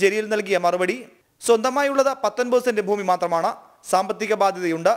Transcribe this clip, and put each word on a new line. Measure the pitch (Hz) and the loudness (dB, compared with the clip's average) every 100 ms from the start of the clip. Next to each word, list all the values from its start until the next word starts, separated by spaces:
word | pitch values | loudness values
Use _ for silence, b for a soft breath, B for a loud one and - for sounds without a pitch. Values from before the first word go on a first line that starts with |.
ജലീൽ | 190 214 214 | 0 0 -2
നൽകിയ | 214 196 185 175 | -4 0 0 0
മറുപടി. | 180 185 247 - _ _ _ - | 0 -2 -4 -10 _ _ _ 2
സ്വന്തമായുള്ളത് | 226 254 262 285 277 269 262 | 2 2 0 0 2 0 0
പത്തൊൻപത് | 208 226 247 247 247 | -2 -2 0 0 0
സെന്റ് | 214 190 | -2 -2
ഭൂമി | 208 185 | -2 0
മാത്രമാണ്. | 180 175 165 190 254 - _ - | 0 0 -2 -2 -6 -14 _ -2
സാമ്പത്തിക | 202 196 202 208 208 | 0 0 -4 -2 0
ബാധ്യതയുണ്ട്. | 196 180 180 160 180 | 0 0 -4 0 0